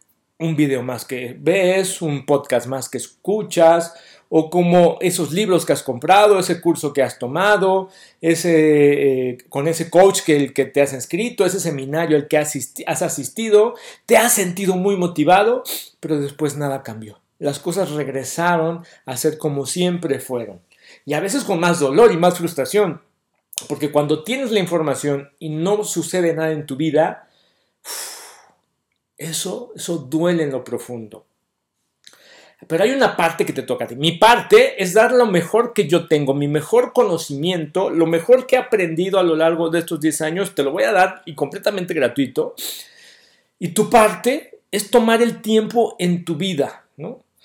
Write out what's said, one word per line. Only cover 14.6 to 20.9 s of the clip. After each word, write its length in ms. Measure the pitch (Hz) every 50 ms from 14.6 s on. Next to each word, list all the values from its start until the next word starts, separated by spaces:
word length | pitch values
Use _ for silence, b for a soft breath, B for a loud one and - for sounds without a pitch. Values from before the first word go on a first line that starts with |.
| 202 180 185
muy 220 | 180 180 202 202
motivado, 640 | 185 175 175 175 151 147 156 180 196 208 226 240 262 - B B B B B B _
pero 200 | - 156 156 147
después 380 | 143 139 139 - 156 143 147
nada 240 | 147 147 139 135 135
cambió. 400 | 139 139 131 110 110 107 107 _ _ _ _
Las 220 | - 165 143 139 -
cosas 320 | - 180 170 196 185 160
regresaron 920 | 147 151 143 131 127 135 127 117 - - 170 175 175 165 160 165 170 170 170 B B B B
a 120 | - 127
ser 200 | 120 - 156 151
como 300 | 156 - 156 143 139 135
siempre 520 | 131 - 180 180 180 180 175 170 156 135 123
fueron. 420 | - - 131 120 113 101 95 87 _ _ b b b b